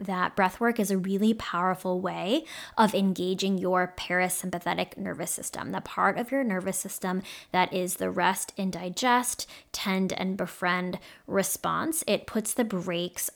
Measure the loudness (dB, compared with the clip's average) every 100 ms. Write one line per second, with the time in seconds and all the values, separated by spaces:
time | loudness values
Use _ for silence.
0 | -4 0 0 4 2 4 2 4 2 2
1 | 2 4 4 4 0 0 2 0 0 0
2 | 0 -2 0 0 -2 -12 -4 4 4 6
3 | 4 2 0 0 2 2 2 2 2 -2
4 | -2 2 2 0 -4 -4 -2 -2 -2 -4
5 | -6 -6 -4 -6 -6 -8 -6 -6 -6 2
6 | 2 2 -2 -2 0 0 -2 -4 -6 -6
7 | -4 -4 -4 -12 -4 0 2 0 -2 -2
8 | -2 0 2 0 -4 -4 -4 -4 -6 0
9 | 4 4 2 -4 -8 -14 -12 -6 0 2
10 | 2 0 -2 -2 -4 -2 0 0 -2 -6
11 | -10 -18 -4 0 0 0 -2 0 0 -2
12 | 0 -2 0 -4 -2 0 0 -2 -2 -2
13 | -4 -4 -6